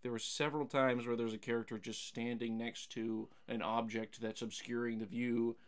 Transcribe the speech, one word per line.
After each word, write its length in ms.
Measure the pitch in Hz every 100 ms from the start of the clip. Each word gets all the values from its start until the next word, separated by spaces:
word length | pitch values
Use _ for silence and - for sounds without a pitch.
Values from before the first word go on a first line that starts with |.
there 100 | 123
were 60 | 117
several 440 | - - 147 151 139
times 380 | 139 131 123 120
where 100 | 117
there's 160 | 117
a 40 | 110
character 380 | - 117 113 110
just 300 | 104 107 -
standing 500 | - 117 117 117 113
next 360 | 117 - -
to 360 | - 113 110 110 - -
an 140 | 113
object 580 | 95 113 113 110 110 -
that's 220 | 110 110
obscuring 580 | 117 - - 120 120 113
the 60 | 107
view 500 | 117 123 117 117 117